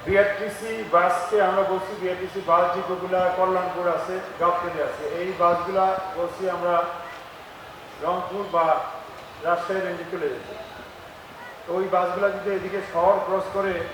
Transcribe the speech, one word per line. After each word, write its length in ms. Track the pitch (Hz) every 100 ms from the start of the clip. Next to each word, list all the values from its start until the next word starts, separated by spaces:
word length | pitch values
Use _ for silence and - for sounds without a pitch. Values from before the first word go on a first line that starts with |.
বিআরটিসি 640 | - 196 208 - 208 - 220 226 208
বাসকে 420 | 175 180 - - 214 185
আমরা 140 | 185 190
বলছি, 200 | 185 - 190
বিআরটিসি 400 | 180 180 185 196 190
বাস 140 | 175 175
ডিপোগুলা 460 | 180 180 180 180 185 180 185
কল্যাণপুর 460 | 185 185 180 175 175 165
আছে, 180 | - 185 - -
গাবতলী 400 | 175 175 175 160 143
আছে, 160 | - 151 165
এই 80 | 185 175
বাসগুলা 420 | 175 170 175 190 190 190 - 170
বলছি 260 | 170 180 190 170
আমরা 180 | 175 175 170 - - - - - - - - - - -
রংপুর 380 | 156 185 180 196 190
বা 120 | 170 160 151 - - - - - - 160
রাজশাহী 340 | 170 - 190
রেঞ্জে 240 | 185 170 165
চলে 160 | 185 -
যেতে। 180 | 170 - - - - - - - - - - - -
তো 40 | - 180
ওই 80 | 190
বাসগুলা 340 | 185 180 180 202 196
যদি 140 | 202 190
এদিকে 220 | 185 196 190
শহর 240 | 170 180 294
ক্রস 220 | - 190 - 196
করে 180 | 196 170 -